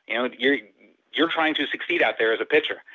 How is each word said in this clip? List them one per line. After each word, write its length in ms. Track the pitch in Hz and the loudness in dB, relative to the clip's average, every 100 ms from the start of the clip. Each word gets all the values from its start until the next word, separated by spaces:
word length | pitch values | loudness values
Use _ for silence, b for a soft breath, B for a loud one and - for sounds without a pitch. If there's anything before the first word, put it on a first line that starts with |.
| - | -8
You 80 | |
know, 140 | 113 123 113 | -4 -4 0
you're, 200 | 127 139 104 _ _ _ _ | 0 0 -4 _ _ _ _
you're 180 | - 160 | 0 0
trying 240 | 165 156 | 2 0
to 120 | 147 135 | 0 -4
succeed 360 | - - 170 | -6 -4 0
out 120 | 123 107 | 0 2
there 140 | 113 | 0
as 80 | 110 | 0
a 40 | |
pitcher, 380 | - 151 - - B | 2 2 0 -8 B